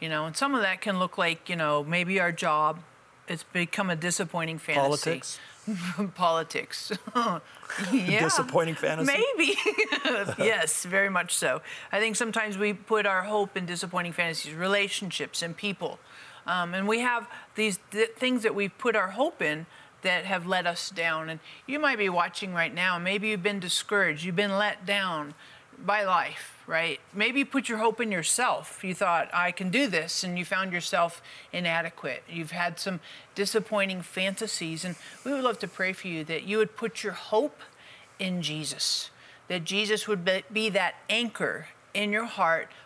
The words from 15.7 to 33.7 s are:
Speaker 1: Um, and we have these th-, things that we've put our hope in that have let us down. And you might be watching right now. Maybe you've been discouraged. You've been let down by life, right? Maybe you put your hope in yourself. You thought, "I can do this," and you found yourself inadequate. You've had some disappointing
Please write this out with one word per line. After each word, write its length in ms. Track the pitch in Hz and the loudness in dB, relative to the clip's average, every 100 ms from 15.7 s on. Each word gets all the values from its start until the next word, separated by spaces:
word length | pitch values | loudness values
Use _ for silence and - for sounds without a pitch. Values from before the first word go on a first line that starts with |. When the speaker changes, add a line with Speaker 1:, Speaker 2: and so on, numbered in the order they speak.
| 190 165 - - - - - - | -4 -6 -8 -16 -20 -20 -12 -4
Speaker 1:
Um, 280 | 180 175 | -2 0
and 120 | 185 202 | -2 0
we 120 | 226 | 2
have 280 | 247 240 214 - - | 2 0 -4 -14 -10
these 240 | - 220 180 - | -2 0 0 -4
th-, 180 | 208 226 - | 0 0 2
things 240 | 254 247 | 0 2
that 120 | 214 | 2
we've 220 | 202 202 - | 0 -2 -2
put 180 | 247 | 0
our 180 | 220 190 | 2 2
hope 280 | 196 302 - | 2 0 0
in 240 | 160 151 165 - - - | -2 -2 -6 -16 -20 -4
that 220 | 185 180 180 | 0 0 2
have 200 | 185 170 | -2 2
let 200 | 185 175 | 2 2
us 240 | 170 - | -2 -4
down. 400 | 190 165 160 160 | -2 0 0 -4
And 100 | 160 - - - | -8 -12 -16 -6
you 120 | 294 | 0
might 180 | 294 240 | 2 2
be 120 | 196 | 2
watching 420 | 175 180 - 196 | 2 0 -2 -4
right 220 | 175 165 | 0 0
now. 240 | 170 185 175 | 2 0 2
Maybe 300 | 175 202 214 | 0 0 0
you've 140 | 208 | 0
been 180 | 196 202 | 0 -2
discouraged. 640 | 180 - - 208 175 151 | -2 -2 2 4 4 2
You've 120 | 175 165 | -2 0
been 220 | 208 196 | 2 2
let 260 | 208 - | 0 -2
down 480 | 185 202 185 160 147 - - - - - | -2 0 0 -2 -6 -12 -20 -20 -20 -8
by 200 | 185 214 | 0 2
life, 540 | 190 180 135 - - - - | 4 4 2 -4 -12 -14 -2
right? 340 | 160 165 - - | 0 0 -2 -6
Maybe 280 | 196 220 262 | 0 0 2
you 60 | 269 | 0
put 220 | 269 240 | 0 0
your 100 | 220 | 2
hope 220 | 226 220 | 2 2
in 120 | 233 | 0
yourself. 720 | 185 156 - 247 147 151 - | 0 2 2 2 0 -4 -8
You 100 | 190 | -4
thought, 340 | 175 185 165 - | 0 4 4 2
"I 180 | 175 180 | 2 2
can 200 | 175 185 | 0 0
do 180 | 220 277 | 2 4
this," 340 | 175 165 - | 2 0 -2
and 160 | 185 180 | -2 -2
you 60 | |
found 280 | 175 190 190 | -2 -2 -2
yourself 480 | 175 165 180 170 - - - - | -2 0 2 2 0 -16 -20 -10
inadequate. 680 | 180 175 165 165 - 147 127 - | -4 0 0 -2 -6 -6 -6 -8
You've 240 | 165 160 | -10 -6
had 260 | 175 175 170 | -2 -4 -2
some 220 | 196 180 - - - | -4 -6 -8 -20 -12
disappointing 680 | - 202 220 - | -4 0 0 0